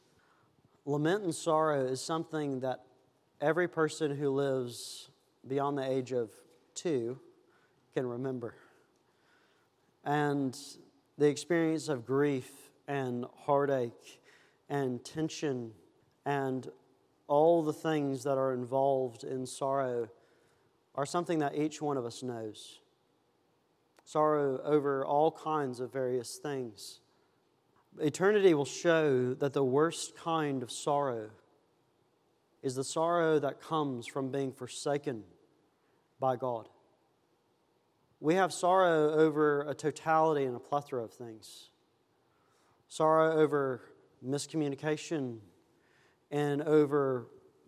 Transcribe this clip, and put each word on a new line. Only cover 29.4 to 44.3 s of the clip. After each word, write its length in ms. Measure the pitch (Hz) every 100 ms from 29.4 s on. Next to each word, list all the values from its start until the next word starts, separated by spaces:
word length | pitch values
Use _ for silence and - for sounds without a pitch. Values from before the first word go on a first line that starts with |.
| 143
the 100 | 143
worst 520 | 135 139 165 165 - -
kind 460 | 170 160 147 131
of 80 | 117
sorrow 600 | - 156 143 139 117 107 104 _ _ _ _ _ _ _ _ _ _ _ _
is 140 | 139 127
the 80 |
sorrow 560 | 135 165 165 175 160 156
that 200 | 139 -
comes 460 | - 156 143 120 -
from 240 | 143 131
being 220 | 139 131
forsaken 720 | 127 123 - 147 147 147 113 90 _ _ _ _ _ _ _ _ -
by 160 | 131 120
God. 320 | 127 117 - _ _ _ _ _ _ _ _ _ _ _ _ _ _ -
We 160 | 147 185
have 160 | 180
sorrow 600 | - 180 190 175 160 151
over 480 | 156 160 151 151 143
a 120 | 147
totality 720 | 135 156 139 160 160 160 147
and 100 | 131
a 60 | 120
plethora 420 | - 143 143 127
of 100 | 107
things. 580 | - 120 110 - - - _ _ _ _ _ _ _ _ _ _ _ _
Sorrow 500 | - 156 160 160 160
over 440 | 151 143 135 120 - - _ _
miscommunication 1120 | 123